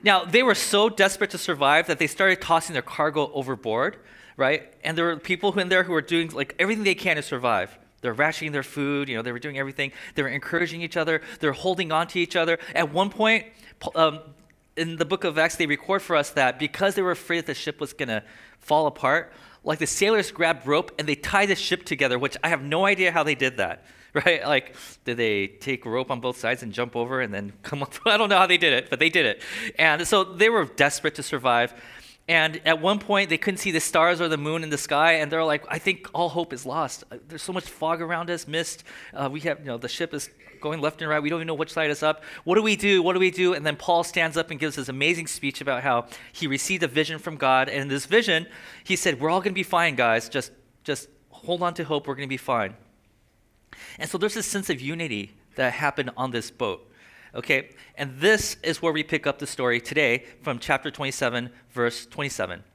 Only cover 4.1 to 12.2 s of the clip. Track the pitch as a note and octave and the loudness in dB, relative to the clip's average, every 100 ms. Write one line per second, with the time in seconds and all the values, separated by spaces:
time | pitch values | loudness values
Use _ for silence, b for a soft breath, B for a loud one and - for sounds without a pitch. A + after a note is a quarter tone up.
4.1 | B B - C3+ D#3 - _ - E3 E3+ | B B 0 0 0 -4 _ -4 0 0
5.1 | D#3+ - F3+ G3+ F#3+ F3+ F#3 F#3 D#3+ D3+ | 0 -4 0 0 0 2 2 2 -2 0
6.1 | E3 E3 C#3 C#3 - F#3 A3 G3 F3+ F3+ | -2 0 -4 -6 -2 0 2 0 0 0
7.1 | D3+ C3+ C3 A#2+ G#2 F#2+ - _ _ B2 | -2 -2 -2 2 2 0 -10 _ _ -6
8.1 | A2+ D3+ - D#3 D3 C3 C#3+ C#3 C#3+ C#3 | 0 0 0 -4 -6 -6 -4 -2 -2 -2
9.1 | A2+ A#2+ A#2+ D3 C#3 C3+ C3+ C#3 B B | -4 -6 -8 -8 -6 -6 -4 -6 B B
10.1 | - C3+ C#3 - E3+ E3+ E3 E3 F3 D#3+ | -4 -2 -4 -4 -2 -2 -4 -4 -2 0
11.1 | D#3+ B B D3+ C3+ F#3 F3+ E3+ D#3+ E3+ | 0 B B -2 0 -2 0 0 0 0
12.1 | F3+ | -2